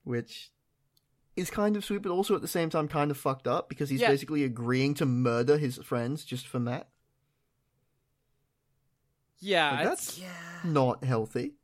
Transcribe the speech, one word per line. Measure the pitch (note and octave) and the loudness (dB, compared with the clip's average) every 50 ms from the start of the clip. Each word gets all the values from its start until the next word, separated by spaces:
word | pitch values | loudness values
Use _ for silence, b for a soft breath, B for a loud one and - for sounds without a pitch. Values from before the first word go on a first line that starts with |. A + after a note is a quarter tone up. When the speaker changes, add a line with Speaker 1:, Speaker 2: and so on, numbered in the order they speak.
| _ | _
Speaker 1:
Which | D3 A#2+ A#2+ A#2+ - - - - - _ _ _ _ _ _ _ _ _ _ _ _ _ _ _ _ _ | -4 -4 -4 -4 -6 -14 -18 -18 -20 _ _ _ _ _ _ _ _ _ _ _ _ _ _ _ _ _
is | - F3+ - | -6 -6 -4
kind | - G#3+ G#3 G#3 G#3+ | -2 0 2 2 2
of | G#3 G3 | 0 -2
sweet, | - G#3 G3+ | -4 -4 -4
but | - F#3+ | -2 -2
also | F3 F3+ G3+ - G3+ | 0 0 2 2 2
at | E3 | 0
the | - - | 0 -2
same | - F3+ E3 D#3+ | 0 0 0 2
time | D#3 E3 D3+ D3 | 0 0 0 0
kind | - D3+ D3 D3 | 0 0 0 0
of | C#3 | 0
fucked | C3+ - D3 C3+ C3 - B2 | -2 -2 -2 -2 0 0 0
up, | B2+ F3 - - | 0 0 -2 -6
because | C#3 - D3 C3 | -6 -6 -2 -2
he's | C3+ C3+ | 0 2
Speaker 2:
Yeah. | A#3+ A3 | 4 4
Speaker 1:
basically | C#3+ C3+ - - D#3 D3 C#3+ | 4 2 0 -2 0 0 0
agreeing | C3 A#2 A#2 A#2 A#2+ B2+ B2+ C3+ C#3+ D3 | 0 -2 -2 0 0 2 2 2 2 2
to | - E3 | 2 2
murder | C3+ B2 B2 B2+ A#2+ A#2 A#2+ A#2+ C3+ D3 D3+ | 2 2 4 4 2 2 2 4 4 4 4
his | D3+ B2+ B2+ - | 2 -2 -4 -6
friends | - - C3+ A#2+ A#2 A#2+ C#3+ D3+ - | -6 -4 -2 -2 -2 -2 -4 -6 -8
just | - B2+ B2+ - | -10 -10 -10 -10
for | - - B2+ | -6 -4 -2
Matt. | A#2+ A#2+ B2 - - _ _ _ _ _ _ _ _ _ _ _ _ _ _ _ _ _ _ _ _ _ _ _ _ _ _ _ _ _ _ _ _ _ _ _ _ _ _ _ _ _ _ _ _ _ _ _ _ _ _ _ | -2 -2 -4 -6 -8 _ _ _ _ _ _ _ _ _ _ _ _ _ _ _ _ _ _ _ _ _ _ _ _ _ _ _ _ _ _ _ _ _ _ _ _ _ _ _ _ _ _ _ _ _ _ _ _ _ _ _
Speaker 2:
Yeah, | F#3 G3+ F#3+ E3+ D#3 C#3+ | -2 2 4 4 4 4
Speaker 1:
Like, | C#3 C#3+ | 4 2
Speaker 2:
it's | D#3+ A#3+ F#4 - - | 2 0 0 -2 -6
Speaker 1:
that's | - - E3+ | -10 -10 -12
Speaker 3:
Yeah. | F#3 F3+ F3 F3 E3+ E3+ F3 F3 E3+ | -12 -14 -14 -14 -14 -14 -12 -6 -2
Speaker 1:
not | E3+ D3+ C#3+ C3 B2 - - - | 2 4 4 4 4 2 0 -2
healthy. | C3 B2+ A2+ A2 A2 - B2+ - D4 - _ | 0 0 0 0 0 -2 -4 -4 -4 -8 _